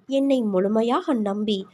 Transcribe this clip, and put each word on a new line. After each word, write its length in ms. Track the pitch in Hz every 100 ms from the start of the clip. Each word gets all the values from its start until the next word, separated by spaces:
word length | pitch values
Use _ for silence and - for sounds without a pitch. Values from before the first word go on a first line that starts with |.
| -
என்னை 280 | 269 277 262 214
முழுமையாக 680 | 185 196 220 233 294 370 240
நம்பி 380 | 202 202 214 196 190